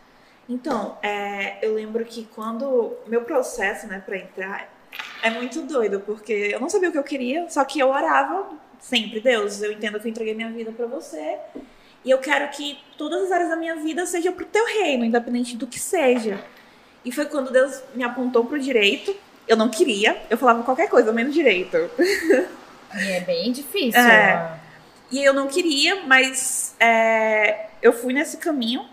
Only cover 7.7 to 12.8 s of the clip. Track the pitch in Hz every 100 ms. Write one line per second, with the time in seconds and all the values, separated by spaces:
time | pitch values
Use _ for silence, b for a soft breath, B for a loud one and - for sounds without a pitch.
7.7 | 311 262 277 311 269 285 359 403 320 -
8.7 | - - 240 202 220 247 233 208 202 208
9.7 | 214 214 208 233 226 220 220 226 233 220
10.7 | 226 233 285 - 311 302 - - - B
11.7 | B B B 247 262 285 277 285 - 294
12.7 | 269